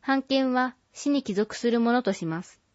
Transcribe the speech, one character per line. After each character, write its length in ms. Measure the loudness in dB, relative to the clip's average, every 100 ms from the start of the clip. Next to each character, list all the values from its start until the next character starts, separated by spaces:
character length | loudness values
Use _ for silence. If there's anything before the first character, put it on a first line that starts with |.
| 0
版 140 | -2
権 320 | 2 0 2
は 240 | 0 -2 -4 _
市 160 | -6 0
に 140 | 0
帰 100 | 0
属 240 | -2 -2 -2
す 140 | 0
る 100 | 2
も 120 | 2
の 100 | 2
と 100 | 0
し 140 | -2 -4
ま 160 | -6
す。 180 | -8 -20 _